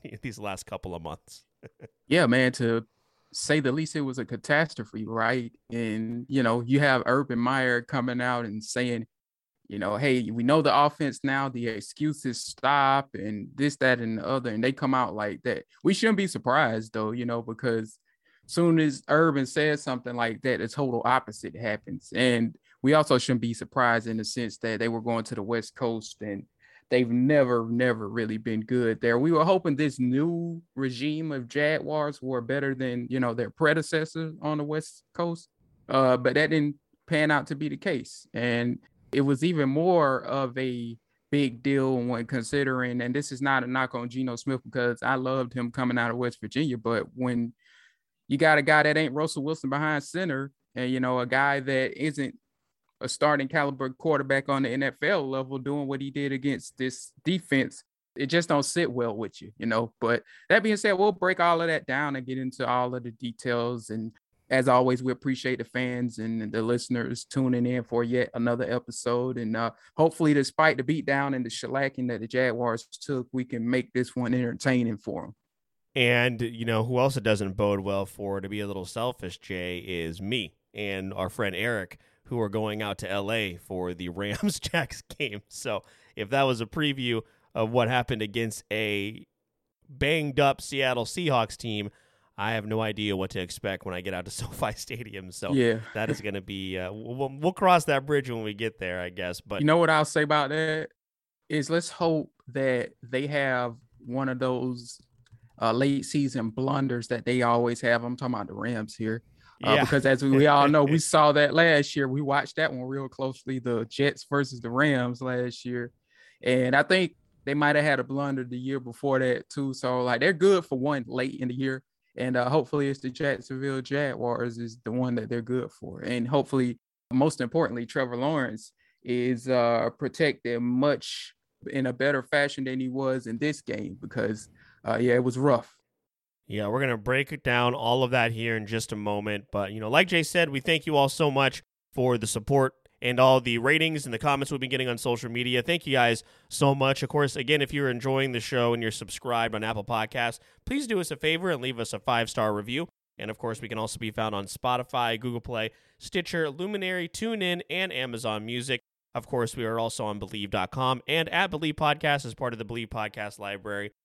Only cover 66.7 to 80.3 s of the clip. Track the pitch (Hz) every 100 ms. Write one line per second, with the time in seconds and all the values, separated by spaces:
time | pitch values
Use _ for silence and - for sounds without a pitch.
66.7 | 120 - 120 - 120 - 139 131 123 123
67.7 | 123 117 120 117 123 120 123 120 120 101
68.7 | 120 - - 120 123 127 123 110 110 117
69.7 | - - - 160 - 156 143 135 - 156
70.7 | 131 127 156 160 139 139 131 117 - 127
71.7 | 135 135 131 123 110 113 127 127 117 120
72.7 | 113 - - - 131 123 127 127 120 117
73.7 | 127 120 123 127 127 120 127 120 - 139
74.7 | 127 117 104 107 90 - - _ _ _
75.7 | _ _ 135 120 120 123 117 120 117 117
76.7 | 110 117 123 135 127 107 104 98 95 104
77.7 | 101 98 98 98 - 101 98 98 104 101
78.7 | 98 90 110 123 - 92 - - 92 90
79.7 | 90 - 87 82 87 98